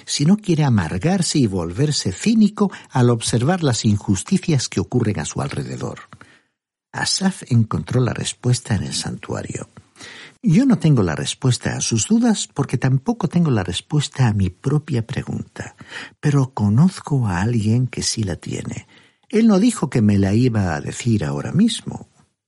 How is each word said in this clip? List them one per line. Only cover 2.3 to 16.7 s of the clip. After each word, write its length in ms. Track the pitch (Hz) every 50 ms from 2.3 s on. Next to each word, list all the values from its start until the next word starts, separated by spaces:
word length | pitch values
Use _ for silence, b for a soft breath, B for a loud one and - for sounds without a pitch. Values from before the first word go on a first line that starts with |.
| 240 220 214 196 - - 208 185 B B B B
al 200 | - 131 123 123
observar 540 | 120 113 - - - 120 120 147 190 180 160
las 200 | 139 117 - -
injusticias 840 | 113 104 101 - - 98 92 - - 196 180 - - 156 131 - -
que 100 | - 101
ocurren 400 | 90 - - 123 113 107 98 80
a 60 | 76
su 180 | - - - 67
alrededor. 600 | - - - 139 123 131 - 127 113 80 - - _ - B B B B B B B B _ _ _ _ _ _ _ -
Asaf 500 | - - - - - 190 190 185 - - -
encontró 520 | 127 117 107 - - 85 - - - 127
la 140 | 123 110 -
respuesta 600 | - - - - _ - 123 127 - - - 110
en 80 | 87 73
el 100 | 69 -
santuario. 760 | - - - - - - - - 50 - - - - - _ _ - _ _ _ B B B B B B B B B -
Yo 220 | 214 151 208 285
no 140 | 269 208 -
tengo 240 | - 160 143 117 95
la 120 | 85 73
respuesta 600 | 71 69 - - _ - 127 123 - - - 62
a 60 | - -
sus 260 | - 117 110 - -
dudas 400 | 214 233 240 240 208 - - -
porque 300 | - - 139 - - 120
tampoco 500 | - 131 131 131 - - 233 - - 160
tengo 220 | - 175 170 151
la 120 | 123 104 92
respuesta 640 | 92 92 - - - 151 151 135 - - - 131
a 60 | 113 104
mi 160 | 101 95 90
propia 580 | - _ - 139 147 151 151 - 139 117 113
pregunta, 680 | - 127 - - - - 107 - - _ - - - - B B B B B B B B _
pero 360 | - 156 135 143 131 - -
conozco 720 | - 104 101